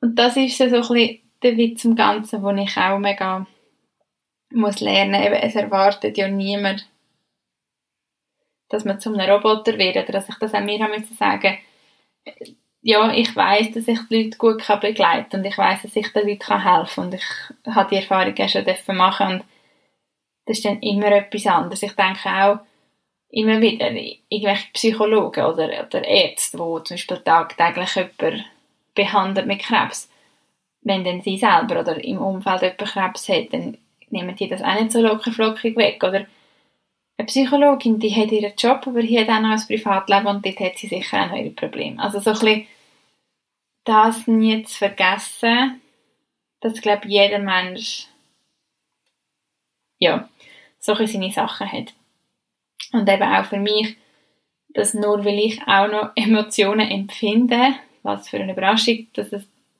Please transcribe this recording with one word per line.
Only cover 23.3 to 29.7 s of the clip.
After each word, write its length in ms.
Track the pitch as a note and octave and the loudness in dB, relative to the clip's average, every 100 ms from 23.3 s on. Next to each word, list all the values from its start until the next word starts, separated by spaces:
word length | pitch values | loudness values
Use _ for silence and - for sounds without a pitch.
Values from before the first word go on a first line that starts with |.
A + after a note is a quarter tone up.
immer 300 | - A3 A3 | -2 2 4
wieder, 300 | A3 A3 G3+ | 4 2 -2
irgendwelche 800 | A3 - - _ G#3 G3+ G3+ - | -4 -10 -14 _ -4 0 -2 -4
Psychologen 720 | - A3+ A3 G#3+ G#3+ F3+ - | -2 0 2 2 2 0 0
oder, 400 | - E3+ D#3 - | -2 0 -4 -4
oder 200 | - - | -6 -6
Ärzte, 540 | - G3+ E3+ - - F3 | 2 2 2 0 -4 -2
die 260 | E3+ E3 | -6 -6
zum 100 | D#3+ | -8
Beispiel 240 | F3 - F3+ | -10 -8 -6
tagtäglich 800 | - E3 D#3+ - E3+ E3+ F3+ - | 2 2 2 -2 -2 0 -4 -4
jemanden 480 | F#3 _ D#3+ A2 - _ _ _ _ | -6 _ -4 -4 -12 _ _ _ _
behandeln 540 | - G3+ G3+ F#3+ G3 - | -2 0 2 0 -2 -2
mit 120 | G3 | -4
Krebs, 480 | - | 0